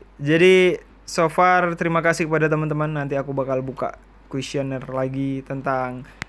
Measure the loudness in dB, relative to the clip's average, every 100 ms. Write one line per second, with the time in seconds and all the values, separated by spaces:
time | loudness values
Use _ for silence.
0 | -18 -6 0 4 6 6 4 0 -6 -20
1 | -6 0 0 4 4 4 2 0 0 2
2 | 2 0 0 0 2 0 0 -2 -2 -4
3 | -4 -4 -4 -4 -2 -2 -4 -6 -6 -8
4 | -20 -20 -10 -8 -4 -4 -4 -6 -6 -4
5 | -4 -2 -4 -4 -6 -6 -2 -2 -4 -8
6 | -14 -16